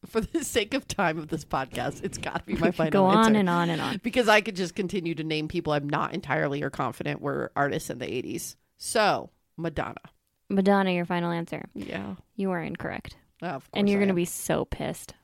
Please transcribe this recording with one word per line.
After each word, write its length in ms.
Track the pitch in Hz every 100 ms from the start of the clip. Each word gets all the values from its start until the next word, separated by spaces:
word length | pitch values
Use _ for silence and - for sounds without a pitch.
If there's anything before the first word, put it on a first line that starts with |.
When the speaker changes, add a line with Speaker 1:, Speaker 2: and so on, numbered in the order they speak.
| -
Speaker 1:
For 120 | 226
the 240 | 196 330
sake 300 | 269 247 208
of 140 | 262 -
time 280 | - 180 160
of 120 | 151
this 160 | 160 -
podcast, 580 | 151 135 - 123 -
it's 140 | 185 -
gotta 260 | 147 170
be 100 | - 170
my 40 |
Speaker 2:
<laughs> 0 |
We 60 | 165
could 80 | 180
Speaker 1:
final 160 | 160
Speaker 2:
go 140 | 196 185
on 220 | 208 226
Speaker 1:
answer. 120 | 214
Speaker 2:
and 100 | 185
on 200 | 175 170
and 120 | 160
on. 200 | - 185
Speaker 1:
Because 240 | 240 - 220
I 140 | 214
could 160 | 220 185
just 180 | 175 -
continue 400 | 185 190 165 156
to 80 |
name 240 | 156 156 156
people 240 | 175 160
I'm 160 | 147 143
not 240 | - 175
entirely 480 | 175 147 151 151 143
or 60 | 147
confident 520 | - 131 - 139 147
were 300 | 143 139 127 -
artists 340 | 143 151 -
in 80 | 123
the 140 | 123
eighties. 440 | 120 80 110 - - _ _
So, 520 | - - 208 139 - _ _ -
Madonna. 400 | 165 143 - - - _ _ _ _
Speaker 2:
Madonna, 420 | 196 190 202 190
your 140 | 180 175
final 260 | 175 170
answer. 320 | 170 170 - -
Speaker 1:
Yeah. 420 | - - 185 202 190 _ -
Speaker 2:
You 160 | 196
are 100 | 175
incorrect. 540 | 160 - - - - - _ _
Speaker 1:
Oh, 60 | 175
of 240 | 135 -
course 80 | -
Speaker 2:
And 80 | 202
you're 100 | 202
Speaker 1:
I 20 |
Speaker 2:
gonna 100 | 202
Speaker 1:
am. 40 | 175
Speaker 2:
be 80 | 175
so 400 | - - 160 -
pissed. 480 | - 135 - - -